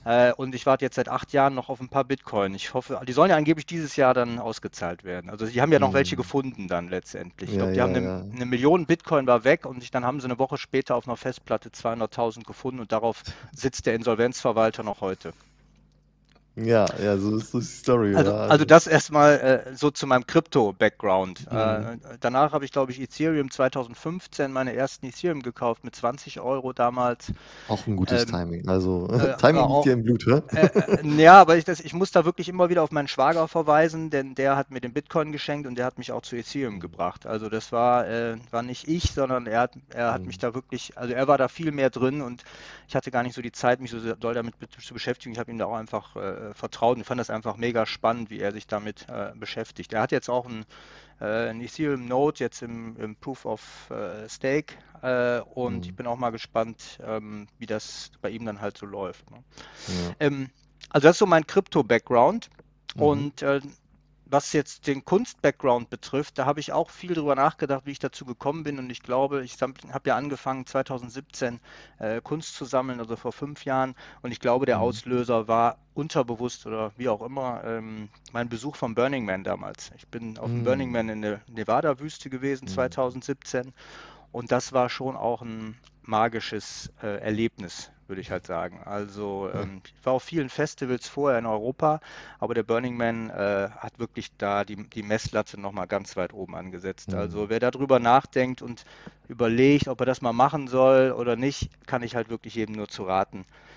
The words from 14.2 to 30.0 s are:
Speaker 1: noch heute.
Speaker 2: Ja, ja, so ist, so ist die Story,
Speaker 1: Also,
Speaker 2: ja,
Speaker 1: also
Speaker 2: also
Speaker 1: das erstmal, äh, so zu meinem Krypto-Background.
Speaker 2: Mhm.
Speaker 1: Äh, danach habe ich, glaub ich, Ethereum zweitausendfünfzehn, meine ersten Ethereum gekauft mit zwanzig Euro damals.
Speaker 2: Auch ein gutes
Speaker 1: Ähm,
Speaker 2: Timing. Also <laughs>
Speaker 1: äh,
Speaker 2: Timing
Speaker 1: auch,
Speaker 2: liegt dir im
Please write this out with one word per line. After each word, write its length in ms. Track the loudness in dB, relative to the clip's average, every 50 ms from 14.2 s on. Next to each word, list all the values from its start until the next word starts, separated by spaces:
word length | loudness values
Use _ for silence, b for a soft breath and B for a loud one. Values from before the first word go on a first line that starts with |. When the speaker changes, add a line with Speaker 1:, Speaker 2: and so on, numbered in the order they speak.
| 2 0 0 0 -2 0 2 4 4 4 2 -2 -6
Speaker 1:
noch 160 | -8 -6 -4
heute. 320 | -4 -4 -4 -4 -8 -14 -14 -14 _ _ _ _ _ _ _ _ _ _ _ _ _ _ _ _ _ _ _ _ _ _ _
Speaker 2:
Ja, 440 | -6 0 4 6 6 6 4 2 0
ja, 180 | 0 2 2 2
so 180 | 2 0 0 -2
ist, 140 | -4 -4
so 80 | -4 -4
ist 120 | -4 -4
die 60 | -10 -6
Story, 380 | 0 2 4 4 4 4 4
Speaker 1:
Also, 160 | 4 4 4
Speaker 2:
ja, 40 | 4
Speaker 1:
also 180 | 0 4 6 6
Speaker 2:
also 120 | 6 10
Speaker 1:
das 220 | 10 10 10 10 8
erstmal, 520 | 4 4 4 4 4 8 8 8 8 8 6 4 4 4 2 -4
äh, 80 | -8
so 160 | 0 0 0
zu 160 | 0 0 0 2
meinem 180 | 2 2 2
Krypto-Background. 1200 | 4 2 2 2 4 2 4 4 4 2 2 2 2 2 _ 0 2 4 4 2 0 -4 -10 -10 -6
Speaker 2:
Mhm. 400 | -2 0 0 2 0 -2 -4 -6
Speaker 1:
Äh, 260 | -10 -12 -14 -16 -14 -4
danach 320 | -4 0 2 2 2 2
habe 140 | 2 -2 -4
ich, 60 | -2
glaub 180 | 0 0 0 0
ich, 100 | -2 -8
Ethereum 520 | -10 -12 -4 -2 0 0 2 0 0 -2
zweitausendfünfzehn, 1000 | 0 0 0 2 2 -2 -6 -6 -10 -10 -10 -8 -8 -8 -12 -14 -6 -4 -4 -4
meine 220 | -2 -4 -4 -2 -2
ersten 320 | -2 -2 -4 -4 -8 -12
Ethereum 380 | -14 -12 -4 -4 -4 -4 -2 -6
gekauft 400 | -10 -8 -2 -2 -2 -2 -2 -6
mit 120 | -14 -12
zwanzig 440 | -4 -2 -2 -2 -4 -10 -16 -14 -8
Euro 340 | -4 -2 -2 -2 -2 -6 -2
damals. 580 | 0 0 2 2 2 0 0 0 -2 -6 -10 -12 B B B B B B B
Speaker 2:
Auch 180 | -4 -4 -2
ein 100 | -2 0
gutes 280 | 0 0 2 2 2 2
Speaker 1:
Ähm, 80 | 2
Speaker 2:
Timing. 360 | 0 -4 -4 -4 -6 -6 0 2
Also 400 | 2 2 4 2 0 0 0 0
<laughs> 120 | 2 2
Speaker 1:
äh, 160 | 2 2 2
Speaker 2:
Timing 300 | 6 6 6 8 8 4
Speaker 1:
auch, 80 | 4 4
Speaker 2:
liegt 120 | 4 6
dir 80 | 6 4
im 100 | 4